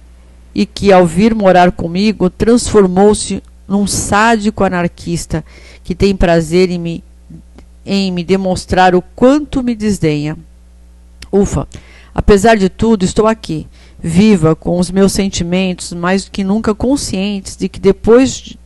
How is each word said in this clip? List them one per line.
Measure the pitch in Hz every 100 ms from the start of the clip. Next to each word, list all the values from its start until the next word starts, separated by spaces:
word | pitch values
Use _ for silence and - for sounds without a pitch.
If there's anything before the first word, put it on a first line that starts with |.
| - - - - -
e | - 202
que, | - 196
ao | 185 175
vir | 165 226
morar | 226 190 180 180
comigo, | - 170 175 214 185 180
transformou-se | - 220 240 - 214 185 180 202 208 - 196 - - -
num | 196 196
sádico | - - 202 226 226 208 -
anarquista | 190 180 175 - 170 170 - 160 - - - -
que | -
tem | 180 202
prazer | 196 180 170 156 175 185
em | 175
me, | 170 170 - - - - - - - -
em | - 196 190
me | 180
demonstrar | 170 190 190 175 - 185 185
o | 180
quanto | - - 247 294 285 269
me | 247
desdenha. | 220 214 196 160 151 151 165 - - - - - - - - -
Ufa, | 196 196 151 - - - - -
apesar | - - 202 226 226
de | 190
tudo, | - 220 220
estou | 180 - 220
aqui, | 220 - 156 - - - -
viva, | 170 165 220 196 160
com | 160 - 175
os | 180
meus | 190 196
sentimentos | - 196 - 175 180 190 180 -
mais | 175 175 196 -
do |
que | -
nunca | 190 214 226
conscientes | 208 240 277 - 190 196 202 - -
de | 190
que | -
depois | 196 190 - 240 262
de, | - - -